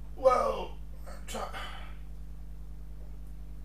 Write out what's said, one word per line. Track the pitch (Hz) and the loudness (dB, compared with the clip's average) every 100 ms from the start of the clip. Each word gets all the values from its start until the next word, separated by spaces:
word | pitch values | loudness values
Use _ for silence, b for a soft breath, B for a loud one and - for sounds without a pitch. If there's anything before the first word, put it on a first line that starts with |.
| - - | -6 8
Well, | 262 247 - 147 175 - - - - | 8 10 6 2 0 -4 -6 -6 -6
I'm | - - | -6 -4
try-, | 220 - - B B B B B - - - - - - - - - - - - - - - | -4 -2 -4 B B B B B -6 -6 -6 -6 -6 -6 -6 -6 -6 -6 -6 -6 -6 -6 -6